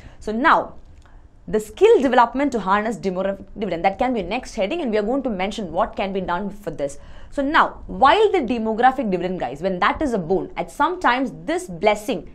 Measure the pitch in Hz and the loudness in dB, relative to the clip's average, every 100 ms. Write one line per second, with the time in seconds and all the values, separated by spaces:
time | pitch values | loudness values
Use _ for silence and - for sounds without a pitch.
0 | - - - 220 302 190 - - - - | -20 -12 -6 0 4 4 2 -10 -20 -20
1 | - - - - - 208 214 - 415 440 | -20 -20 -20 -20 -4 -4 -4 4 6 8
2 | 262 247 233 254 285 240 180 208 214 160 | 6 6 4 2 0 0 0 0 0 -4
3 | 190 180 196 196 196 208 190 165 190 196 | -4 -2 -2 -4 -10 -8 -4 0 0 0
4 | 247 247 170 240 - - 196 339 277 214 | 0 -2 -2 -6 -6 -4 -2 -2 -2 0
5 | 208 277 247 190 196 220 185 165 226 - | 0 -2 -2 -2 -4 -4 -4 -2 -2 -2
6 | 196 196 175 175 202 - - 156 143 - | -4 -4 -2 -4 -4 -8 -10 -6 -6 -6
7 | - - - - 277 240 185 - - 185 | -16 -16 -10 -4 2 4 2 -2 -12 2
8 | 262 381 440 381 233 240 220 214 254 262 | 6 6 4 4 0 -2 -2 2 2 2
9 | 226 180 180 180 139 143 190 180 208 285 | 0 -2 -2 -4 -6 -4 -4 0 0 2
10 | 311 220 160 185 143 - 175 - 294 370 | -2 -2 0 -2 -2 -6 -6 0 0 2
11 | 269 247 254 160 170 349 359 170 208 208 | 2 2 -2 -6 -6 -4 -6 -2 0 0
12 | - 190 - | -2 -6 -8